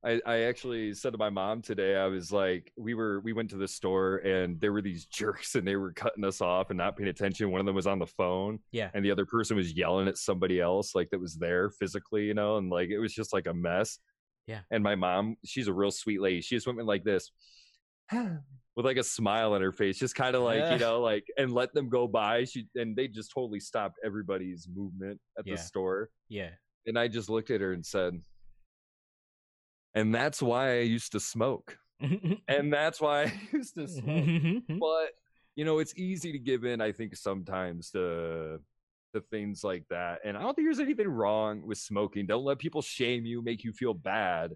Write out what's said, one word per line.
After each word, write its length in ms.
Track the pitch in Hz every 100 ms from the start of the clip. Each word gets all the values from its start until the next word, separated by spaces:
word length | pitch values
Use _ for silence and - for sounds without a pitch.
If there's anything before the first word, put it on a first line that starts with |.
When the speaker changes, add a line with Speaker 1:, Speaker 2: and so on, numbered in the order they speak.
Speaker 1:
I, 180 | 120 117 113
I 120 | 117
actually 520 | 117 120 127 117 110
said 180 | 101 135
to 60 | 113
my 120 | 107
mom 320 | 98 95 113
today, 340 | 110 104 95 98
I 100 | 95
was 260 | 95 85
like, 400 | 101 95 90 - -
we 180 | 110
were, 260 | 117 110 98
we 120 | 107
went 180 | 113 113
to 60 | 98
the 120 | 98
store 500 | - 95 95 95 95
and 420 | 98 92 90 85
there 120 | 104
were 100 | 101
these 240 | 101 85 78
<laughs> 0 |
jerks 480 | - 107 98 -
and 120 | 131 95
they 100 | 98
were 160 | 95
cutting 320 | 82 117 107
us 160 | 101 92
off 300 | 90 90 95
and 80 | 92
not 180 | 90 -
paying 120 | 101
attention. 420 | 85 101 92 104
One 100 | 92
of 60 | 98
them 80 |
was 120 | 98 95
on 120 | 98
the 80 | 85
phone 540 | - 92 92 98 110 _
Speaker 2:
Yeah. 200 | 117 101
Speaker 1:
and 100 | 101
the 60 | 98
other 160 | 98 98
person 300 | 113 107 107
was 160 | 87
yelling 360 | 80 85 92 95
at 100 | 92
somebody 420 | - 92 90 90
else, 340 | 87 95 104
like, 160 | 95 87
that 100 | 98
was 160 | 90 80
there 340 | 85 90 101
physically, 560 | - 95 95 - 107 104
you 80 |
know, 220 | 104 104 107
and, 120 | 95
like, 200 | 87 87
it 80 | 104
was 140 | 110
just, 200 | - 107
like, 140 | 98 85
a 80 |
mess. 440 | 85 85 87 113 - _ _ _ _ -
Speaker 2:
Yeah. 140 | 110 95
Speaker 1:
And 140 | 113
my 100 | 101
mom, 420 | 101 90 90 104 113
she's 240 | - - 110
a 40 |
real 180 | 92 101
sweet 300 | - - 101
lady. 220 | 95 90
She 120 | - 123
just 100 | 127
went 120 | 120 113
like 160 | 101
this 260 | 104 95 - _ - - -
<sighs> 400 | _ _ _ _
with, 720 | 226 226 160 135 135 _ -
like, 140 | 123 131
a 60 |
smile 480 | 117 - 107 107 113
on 80 | 104
her 100 | 95
face, 260 | 95 101 95
just 160 | 131
kinda 240 | - 131 127
like, 180 | 123 113
you 60 |
Speaker 2:
Ugh. 160 | 160 160
Speaker 1:
know, 200 | 117 117
like, 240 | 117 107 - -
and 140 | 135
let 200 | 120 123
them 140 | 151 135
go 180 | 120 120
by. 360 | 110 104 117
She, 220 | 127 131 110
and 200 | 123 113 107
they 120 | 135
just 220 | 110 107
totally 280 | - 123 104
stopped 380 | 107 120 101 87
everybody's 640 | 110 104 95 95 92 90 85
movement 440 | 90 98 92 98 101 _ -
at 60 |
the 80 | 98
Speaker 2:
Yeah. 40 | 87
Speaker 1:
store. 540 | 85 98 92 95 110 _ _
Speaker 2:
Yeah. 220 | 104 90 87 _ _ -
Speaker 1:
And 120 | 113
I 100 | 120
just 220 | 113 101
looked 200 | 110 110
at 120 | 113
her 100 | 98
and 140 | 90 80
said, 340 | 101 90 87 - - - - _ _ _ _ _ _ _ _ _ _ _ _ _
"And 200 | 107 110
that's 280 | 113 143 143
why 300 | 127 120 135
I 80 | 123
used 320 | 120 113 -
to 80 | 104
smoke." 580 | - 113 120 127 - - _ _
Speaker 2:
<laughs> 40 | 139 185 180 196 -
Speaker 1:
And 240 | 139 143
that's 300 | 147 156 156
why 220 | 151 147
I 180 | 151 202
<laughs> 80 | 214
used 200 | 302 254 -
to 120 | 151
smoke. 720 | 160 123 160 151 170 156 214 247
Speaker 2:
<laughs> 100 | 156
Speaker 1:
But, 340 | 160 160 160 - _ _ _ -
you 80 |
know, 140 | 156 156
it's 160 | 156 -
easy 340 | 185 185 170
to 60 | 147
give 260 | 123 127 120
in, 160 | 120
I 100 | 110
think, 240 | 101 110 -
sometimes 760 | - 95 87 95 90 87 85
to, 680 | 95 90 82 82 82 80 78 - _ _ _ _
to 60 | 110 -
things 340 | 110 104 98
like 200 | 104 92 78
that. 320 | 87 87 87 107
And 100 | 101
I 60 |
don't 100 | 202
think 120 | 285 311
there's 140 | 285
anything 280 | 277 285 208
wrong 580 | 123 104 107 107 107 90
with 120 | 104
smoking. 480 | - 101 101 101 98
Don't 180 | 110
let 140 | 139 139
people 240 | 156 156
shame 420 | 135 - 120 123
you, 160 | 113 120
make 240 | 117 113
you 80 | 117
feel 220 | 107 123
bad. 560 | 98 92 104 98 85 85